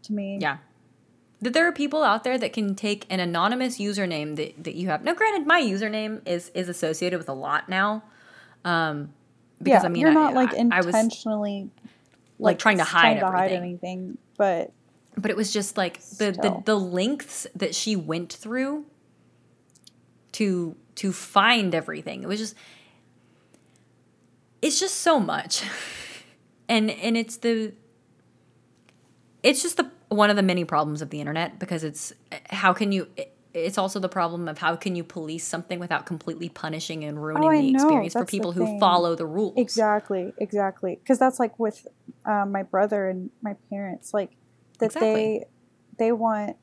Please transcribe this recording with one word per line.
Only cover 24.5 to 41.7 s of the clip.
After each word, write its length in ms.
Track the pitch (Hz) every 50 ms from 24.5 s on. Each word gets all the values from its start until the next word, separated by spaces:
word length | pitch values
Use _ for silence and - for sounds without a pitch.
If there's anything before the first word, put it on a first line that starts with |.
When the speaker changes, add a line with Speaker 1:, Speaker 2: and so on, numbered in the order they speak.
| _ _
Speaker 2:
it's 180 | - 311 294 -
just 160 | 370 381 -
so 240 | - - 339 320 277
much. 440 | 196 160 156 147 - - - - - 202
<laughs> 40 | - - - - - - - - - - - - _ _ _ _ _ _ _ -
And, 220 | 226 220 214 214
and 240 | - - - 226 226
it's 220 | 226 226 226 -
the, 340 | - - 233 233 220 220 214 202 _ _ _ _ _ _ _ _ _ _ _ _ _ _ _ _ _ _ _ _ _ _ _ _ _ _ _ _ _ _ _ _ _
it's 200 | - 247 294 -
just 160 | - 339 -
the, 120 | - 311 - - _ _ _
one 200 | 214 208 208 208
of 60 | 208
the 80 | 202 190
many 220 | 185 180 180 170
problems 360 | 165 165 151 156 151 151 151
of 100 | 156 143
the 100 | 156 151
internet, 380 | 147 147 151 160 170 - - -
because 260 | 185 185 175 160 160
it's, 260 | 151 151 - - - - _ _ _ - - _ -
how 240 | - 190 196 185 180
can 180 | - 214 202
you, 160 | 196 190 160 - -
it, 180 | - 151 - _ _ _ _ _
it's 240 | 170 165 180 196
also 220 | 220 190 190 196 208
the 80 | 185 180
problem 400 | - 190 170 170 170 175 175 165
of 80 | 151
how 180 | - 180 160 170
can 180 | 170 - 202 180
you 80 | 175 170
police 400 | 170 - 175 160 151 160 165 -
something 340 | - - 170 175 - 180 175
without 260 | 175 170 170 143 -
completely 440 | - 175 151 - - 160 160 170 165
punishing 560 | - - - 160 156 160 - - 165 160 151
and 180 | 151 147 151 147
ruining 240 | 156 156 - 311
Speaker 1:
Oh, 40 | 320
I 100 | 311 302
Speaker 2:
the 100 | 277 269
Speaker 1:
know. 40 | 262
Speaker 2:
experience 360 | 269 277 311 311 269 160 170 -
for 40 | 233
Speaker 1:
That's 120 | 254 -
the 40 | -
Speaker 2:
people 160 | 196 - 175
who 140 | 170 180 175
Speaker 1:
thing. 140 | 220 208 202
Speaker 2:
follow 340 | 208 185 175 175 175 170 165
the 100 | 165 170
rules? 280 | 156 156 190 214 190 -
Speaker 1:
Exactly, 760 | 233 240 - - 226 220 214 208 208 208 - 202 190 180 202 - -
exactly. 600 | 220 202 208 208 196 196 190 - - 185 - - _
'Cause 120 | - 262 -
that's, 200 | 269 262 254 -
like, 180 | 247 220 -
with, 300 | - 226 214